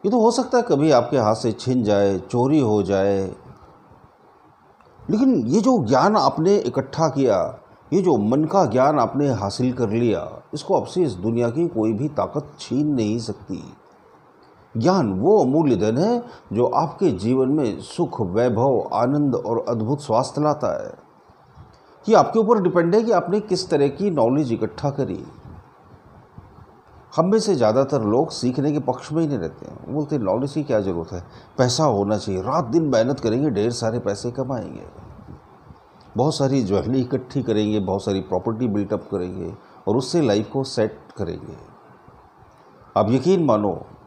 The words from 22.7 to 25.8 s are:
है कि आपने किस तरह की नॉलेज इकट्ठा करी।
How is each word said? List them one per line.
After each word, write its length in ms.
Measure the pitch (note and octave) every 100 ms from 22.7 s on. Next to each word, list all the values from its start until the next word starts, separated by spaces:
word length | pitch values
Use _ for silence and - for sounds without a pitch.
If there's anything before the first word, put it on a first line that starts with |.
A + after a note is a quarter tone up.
| F3 E3+ G#3
है 80 |
कि 80 | A#3
आपने 280 | F#3+ E3+ G#3
किस 300 | G#3 F3+ -
तरह 180 | D3+ C#3
की 220 | - G3+
नॉलेज 420 | D3+ A#2 C#3 C3+
इकट्ठा 360 | A2 G#2+ - C#3+
करी। 340 | C#3+ B2 E2 - - - - - _